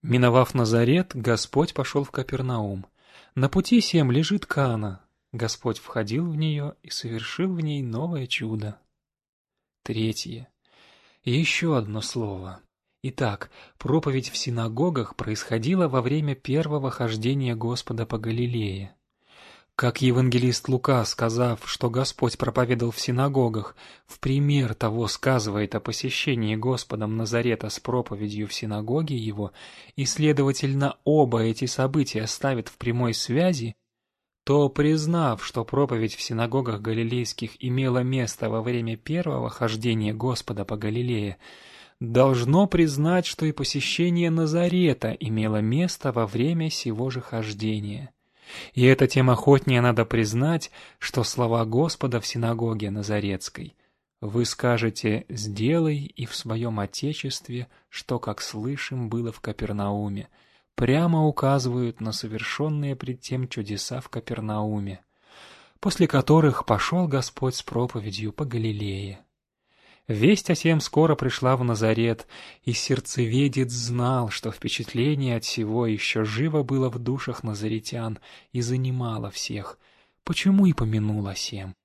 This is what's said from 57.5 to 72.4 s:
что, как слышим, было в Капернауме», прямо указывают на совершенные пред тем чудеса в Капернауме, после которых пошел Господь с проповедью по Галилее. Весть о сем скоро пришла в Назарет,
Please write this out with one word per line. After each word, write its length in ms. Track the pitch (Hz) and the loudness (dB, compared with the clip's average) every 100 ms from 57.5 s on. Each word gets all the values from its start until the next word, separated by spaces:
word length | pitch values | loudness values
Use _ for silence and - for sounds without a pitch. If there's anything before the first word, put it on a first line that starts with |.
| 123 123 _ _ | -10 -10 _ _
что, 320 | - - 123 | -16 -6 -4
как 200 | - 104 | -4 -8
слышим, 680 | - 110 113 139 - 131 117 | -8 -6 -6 -6 -6 -6 -4
было 240 | 117 113 | -2 -4
в 80 | 110 | -6
Капернауме», 880 | - 104 107 104 101 104 104 101 - _ _ _ _ - | -10 -6 -4 -2 -2 -2 -4 -6 -10 _ _ _ _ -2
прямо 500 | 120 139 175 165 156 | 2 4 4 4 4
указывают 720 | 143 135 139 127 123 120 113 | 4 2 2 2 0 -2 -2
на 120 | 110 | -6
совершенные 840 | 107 113 110 120 - 151 151 143 | -6 -6 -6 -6 -2 -2 -2 -4
пред 260 | 135 - 127 | -4 -6 -8
тем 280 | - 127 123 | -6 -4 -4
чудеса 520 | - 101 101 - 127 | -6 -6 -6 -6 -8
в 100 | - | -8
Капернауме, 920 | - - 113 107 107 107 107 101 95 _ _ _ - - - - _ | -10 -6 -6 -4 -2 -2 -2 -4 -10 _ _ _ -20 -20 -20 -20 _
после 260 | 208 - 175 | -2 4 4
которых 600 | 139 - 156 151 127 - | 4 6 8 8 4 2
пошел 420 | 107 - 175 170 | 2 2 0 2
Господь 480 | 135 123 - 131 123 | 0 -2 -4 -4 -4
с 60 | |
проповедью 720 | - 117 120 117 107 101 107 | -4 -2 -2 -2 -8 -6 -6
по 120 | - | -6
Галилее. 760 | 143 117 110 104 101 98 98 98 _ _ _ _ _ _ _ _ - | -4 -2 -2 -2 -4 -4 -8 -12 _ _ _ _ _ _ _ _ -6
Весть 420 | 107 131 202 - | 2 4 4 2
о 40 | |
сем 240 | 170 165 160 | 0 4 2
скоро 380 | - - 160 147 | 2 4 4 4
пришла 400 | 131 - 127 131 | 0 0 2 2
в 80 | |
Назарет, 640 | 123 110 110 110 117 113 - - | 2 2 2 4 2 0 -6 -20